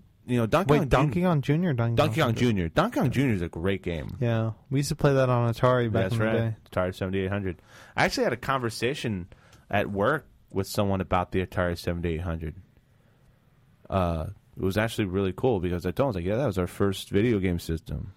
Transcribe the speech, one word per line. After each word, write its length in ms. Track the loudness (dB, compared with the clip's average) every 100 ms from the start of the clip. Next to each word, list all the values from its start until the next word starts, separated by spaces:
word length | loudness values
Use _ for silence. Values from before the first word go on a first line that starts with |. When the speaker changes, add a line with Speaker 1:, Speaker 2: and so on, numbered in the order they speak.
| -20 _ -2
Speaker 1:
you 120 | 0
know, 80 | 2
Donkey 240 | 2 4
Speaker 2:
Wait, 60 | 4
Speaker 1:
Kong 100 | 4
Speaker 2:
Donkey 320 | 4 4 2
Speaker 1:
Jun- 80 | 2
Speaker 2:
Kong 100 | 2
Junior 280 | 2 0 2
or 20 |
Donkey 220 | 0 0 2
Speaker 1:
Donkey 180 | 2 2
Speaker 2:
Kong 20 |
Speaker 1:
Kong 60 | 0
Speaker 2:
Country? 120 | 2 2
Speaker 1:
Junior. 220 | 2 0
Donkey 320 | 2 0 2
Kong 100 | 0
Junior 240 | 2 2
is 80 | 0
a 60 | -2
great 340 | -2 -2 -2
game. 340 | -4 -6 -6 -4
Speaker 2:
Yeah. 320 | 0 0 -2 -4 -4
We 80 | -4
used 100 | -2
to 40 | 0
play 160 | 2
that 140 | 4 4
on 240 | 2 2
Atari 400 | 2 2 4 2
back 120 | 2
Speaker 1:
That's 100 | 0
Speaker 2:
in 60 | 0
the 40 | 0
Speaker 1:
right. 60 | 0
Speaker 2:
day. 180 | -2 -6 -6
Speaker 1:
Atari 240 | -2 -2
seventy-eight 340 | -2 -4 -2 -2
hundred. 300 | -2 -4 -8 -14 -20 -10 -2
I 80 |
actually 200 | 0 0
had 80 | -2
a 40 | -2
conversation 880 | -2 -2 -2 -4 -4 -4 -6 -6 -8 -16 -20 -20 _
at 200 | -2 0
work 360 | 0 0 0 -4 -20 _
with 160 | -6 -4
someone 340 | -2 0 0
about 320 | 0 0 0
the 120 | -2
Atari 320 | -2 -2 -2 -2
seventy-eight 420 | -4 -4 -2 -4
hundred. 320 | -4 -6 -8 -12 -18 _ _ _ _ _ _ _ _ _ _ _ -4
Uh, 380 | -2 0 -2 -6 -10 _ -6
it 60 |
was 140 | -2 0
actually 300 | -2 -2 -2
really 260 | 0 -2
cool 260 | 0 0 0
because 240 | 0 -2 -2
I 40 |
told 80 | 0
him, 60 |
I 40 | -2
was 80 | 0
like, 80 |
"Yeah, 120 | -2 -2
that 100 | 0
was 120 | 0
our 80 | -2
first 440 | 0 0 0 -2
video 280 | 0 2 2
game 200 | 0 -2
system." 540 | -2 -6 -6 -10 -10